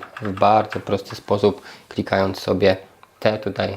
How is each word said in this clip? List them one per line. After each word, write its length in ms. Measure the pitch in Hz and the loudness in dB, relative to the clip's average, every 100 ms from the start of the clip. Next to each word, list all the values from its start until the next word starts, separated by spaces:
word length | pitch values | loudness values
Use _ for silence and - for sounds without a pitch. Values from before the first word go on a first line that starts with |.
| - - | -6 -10
w 100 | 107 | -8
bardzo 480 | 95 101 107 104 - | 2 4 4 2 -6
prosty 360 | - 101 - - | -4 -4 -6 -10
sposób, 460 | - 101 101 - - - - | -2 2 2 2 -6 -20 -12
klikając 520 | - 98 98 95 95 | -6 0 0 0 -2
sobie 360 | - 95 95 95 - _ - - | -2 2 4 2 -2 _ -20 -2
te 180 | 110 107 | 0 0
tutaj 380 | 101 95 107 | -4 -4 -4